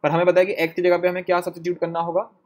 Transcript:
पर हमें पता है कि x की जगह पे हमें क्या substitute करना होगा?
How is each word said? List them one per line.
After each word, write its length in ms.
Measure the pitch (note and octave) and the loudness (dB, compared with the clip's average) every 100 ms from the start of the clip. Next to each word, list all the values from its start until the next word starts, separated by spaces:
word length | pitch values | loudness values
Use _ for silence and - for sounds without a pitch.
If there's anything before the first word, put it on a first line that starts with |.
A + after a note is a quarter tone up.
पर 60 | D3+ | 2
हमें 160 | E3 F3+ | 2 4
पता 140 | F3 | 4
है 60 | F#3 | 2
कि 100 | - E3 | 0 -4
x 60 | |
की 100 | E3 | 0
जगह 160 | F3+ F3 | 2 2
पे 100 | F3+ | 0
हमें 140 | F3+ | -2
क्या 160 | F3+ F3+ | -2 -2
substitute 380 | F3+ E3+ E3 F3 | -2 -8 -8 -4
करना 220 | E3+ E3+ | -4 -4
होगा? 280 | E3+ E3+ A3+ _ | -2 -4 -4 _